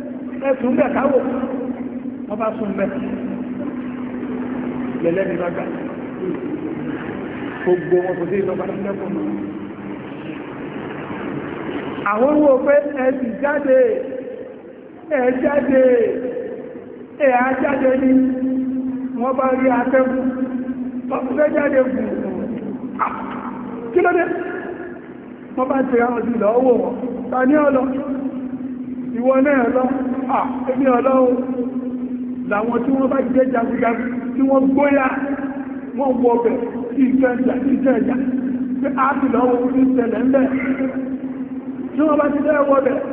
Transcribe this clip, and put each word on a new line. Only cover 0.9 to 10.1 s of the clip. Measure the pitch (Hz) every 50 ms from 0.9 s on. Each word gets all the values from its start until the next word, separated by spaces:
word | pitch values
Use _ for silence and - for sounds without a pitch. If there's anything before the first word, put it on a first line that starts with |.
káwò. | 240 240 262 285 269 247 247 262 240 254 247 - 269 285 - - - - 247 - - - - - - - -
Wọ́n | - 208 220
bá | 226 220
sùn | 214 - 220 202 190
bẹ̀. | 196 196 190 - - 202 - - - - - - - - - - - - - - - - - - - - - - - - - - - - - - - - - - - - - - -
Lẹ́lẹ́ni | 165 170 165 190 190 180 175
bá | 170 180 175
gbà. | 170 156 135 - - - - 127 - - - - - - 123 - - - - 302 302 - - - - - - - - - - - - - - - - - - - - -
Gbogbo | - 185 180 180 - 180 180 180
wọn | 180 185 180
kò | 165 170
sí | 170 196
ìjọba | 202 196 185 185 - 180
ní | 180 202 196
lẹ́kọ̀ọ́ | 202 202 196 202 196 196
náà. | - - 101 101 101 - - - 104 107 - - - 101 101 101 101 - - -